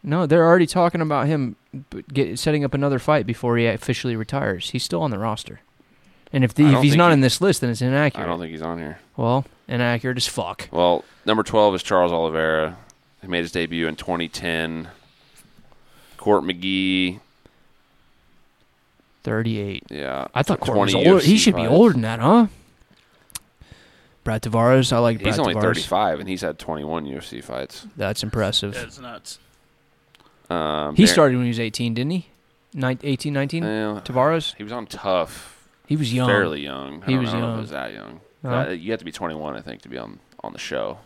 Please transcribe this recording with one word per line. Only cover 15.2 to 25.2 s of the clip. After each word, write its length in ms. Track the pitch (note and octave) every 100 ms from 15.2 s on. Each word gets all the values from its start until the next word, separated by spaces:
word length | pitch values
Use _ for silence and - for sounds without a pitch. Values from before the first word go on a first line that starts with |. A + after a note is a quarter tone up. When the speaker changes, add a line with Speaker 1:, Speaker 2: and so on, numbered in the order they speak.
| _ _ _ _ _ _ _ _ _ -
Speaker 2:
Court 260 | G#2+ G2+
McGee. 760 | D2+ F2 F#2 F#2+ F#2+ F#2 F#2 F#2+ _ _ _ _ _ _ _ _ _ _ _ _ _ _ _ _ _ _ _ _
Speaker 1:
Thirty-eight. 640 | - A2 A#2 A2 G2+ F#2+ -
Speaker 2:
Yeah. 380 | D2 C#2 C2 -
Speaker 1:
I 100 | -
thought 160 | - -
Court 180 | - G#2+
was 140 | G2
Speaker 2:
Twenty 160 | F#2+ E3+
Speaker 1:
older. 120 | F#3
He 80 | -
Speaker 2:
U 40 | G#3+
F 20 |
C 0 |
Speaker 1:
should 180 | - F2
be 60 |
Speaker 2:
fights. 80 | E2+
Speaker 1:
older 180 | D#3+ A#3
than 80 | C3+
that, 180 | A2 A2+
huh? 280 | B2+ A3+ A3 - _ _ _ _ _ _ _ - _ _ - - _ _ _ _
Brad 180 | - A2
Tavares. 500 | B2 A2+ A#2+ C3 B2+
I 80 | A#2
like 200 | A#2
Brad 80 | A2+